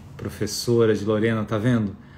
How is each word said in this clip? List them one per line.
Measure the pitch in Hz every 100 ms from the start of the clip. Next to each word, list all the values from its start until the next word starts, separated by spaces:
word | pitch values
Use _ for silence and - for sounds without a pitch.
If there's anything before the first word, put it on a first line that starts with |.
| - -
professora | 104 - 101 - - 117 113
de | 101 101
Lorena, | 107 113 110 107
tá | 110
vendo? | 120 120 101 98 -